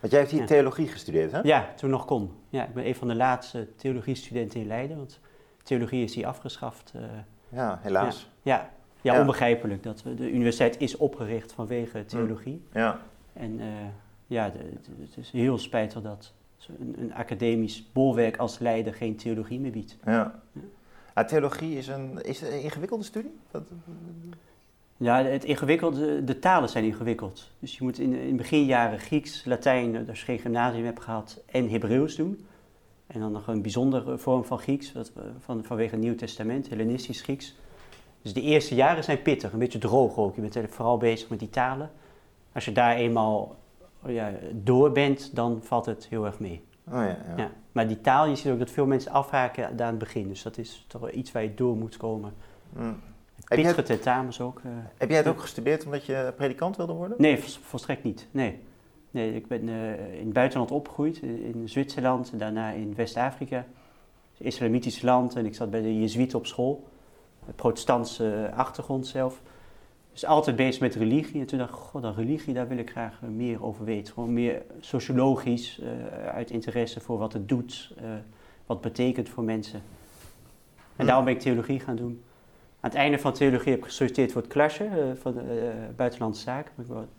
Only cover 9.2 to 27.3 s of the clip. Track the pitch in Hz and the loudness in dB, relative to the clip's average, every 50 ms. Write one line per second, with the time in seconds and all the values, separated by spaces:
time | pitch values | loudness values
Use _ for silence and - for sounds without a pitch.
9.2 | 143 135 131 - 131 120 117 117 - 107 98 98 - 117 107 - - 127 123 117 | 8 6 4 4 4 4 4 4 2 -4 -4 -4 -6 -10 -12 -10 -8 -8 -6 -6
10.2 | 127 123 - 127 120 117 117 - 123 120 117 - 151 123 - - 151 139 - - | -4 -2 0 4 4 4 4 6 4 4 4 2 -2 -2 0 0 0 0 0 -2
11.2 | 120 104 113 113 - - - - 113 104 123 120 117 113 - 107 104 - - 120 | -6 -4 -4 -6 -6 -8 -10 -10 -6 -4 -4 -4 -4 -6 -8 -10 -10 -6 -4 -4
12.2 | 113 110 110 101 - 117 143 170 - - - 110 113 110 101 - - - - - | -2 -2 -4 -6 -8 -10 -12 -12 -14 -6 -2 0 2 2 0 -2 -10 -18 -20 -20
13.2 | - - - - 120 110 110 117 113 107 107 104 104 101 101 101 - - - - | -20 -20 -14 -12 -10 -8 -8 -6 -8 -8 -8 -8 -10 -12 -12 -14 -18 -20 -20 -20
14.2 | _ _ 123 113 107 98 - - - 82 - - - - - - 71 73 - - | _ _ -2 -2 -2 -2 -4 -8 -12 -12 -14 -14 -16 -18 -16 -16 -16 -16 -16 -16
15.2 | 123 - - 123 117 131 127 113 120 - - 117 107 107 - 120 104 107 104 104 | -16 -6 0 2 4 4 2 0 -2 -2 0 0 0 0 -4 -8 -10 -10 -12 -12
16.2 | - - _ _ _ - _ _ - - 170 - 131 120 117 - 120 113 - - | -16 -20 _ _ _ -20 _ _ -20 -20 -14 -12 -10 -10 -8 -8 -8 -8 -6 -8
17.2 | 117 - - 98 120 117 117 113 113 107 - - - - - 131 135 135 120 117 | -6 -6 -4 0 2 2 2 2 0 -2 -4 -10 -14 -4 2 4 4 4 6 4
18.2 | 117 110 110 - 123 117 - - 120 117 113 113 110 110 104 - 120 113 107 110 | 4 4 2 0 -4 -4 -2 -2 0 2 2 2 0 -2 -4 -4 -4 -4 -4 -4
19.2 | - 117 113 110 110 - 120 127 139 131 110 113 101 - - - - 107 113 117 | -4 -4 -2 -2 -4 -6 -6 -6 -6 -6 -6 -8 -10 -10 -16 -6 0 2 4 4
20.2 | 107 110 - - - _ _ - 165 202 - - _ - - - - - - 104 | 4 2 -4 -14 -20 _ _ -16 -16 -16 -20 -20 _ -20 -20 -20 -20 -4 0 0
21.2 | 117 - 156 156 143 143 - - 156 160 156 135 127 135 139 139 135 135 131 - | 0 4 2 2 2 2 -2 -4 -6 -6 -6 -6 -6 -6 -8 -8 -8 -8 -10 -8
22.2 | - - 135 - 160 139 143 143 135 151 - 151 160 202 240 220 202 - - 214 | -8 -8 -8 -6 -6 -6 -6 -4 -6 -6 -6 -6 -6 -4 -4 -6 -6 -6 -8 -8
23.2 | 226 302 - - - _ - 151 160 - 175 170 160 170 170 165 165 175 170 165 | -8 -8 -14 -18 -20 _ -12 -12 -12 -12 -16 -18 -16 -16 -16 -16 -14 -14 -16 -14
24.2 | 165 175 175 170 _ _ _ _ _ _ _ _ _ _ _ _ 117 120 120 131 | -16 -16 -18 -18 _ _ _ _ _ _ _ _ _ _ _ _ 2 4 4 4
25.2 | 135 131 135 135 - - 147 127 147 139 156 170 165 165 143 135 151 151 147 143 | 4 2 0 -2 0 0 0 0 4 2 2 4 4 0 0 0 0 0 0 0
26.2 | 139 127 131 135 - 185 185 170 135 113 - 117 107 110 104 107 120 117 113 117 | 0 -2 -2 2 4 6 6 6 4 2 0 0 0 0 0 0 -2 -2 -2 -2
27.2 | 113 95 | -4 -10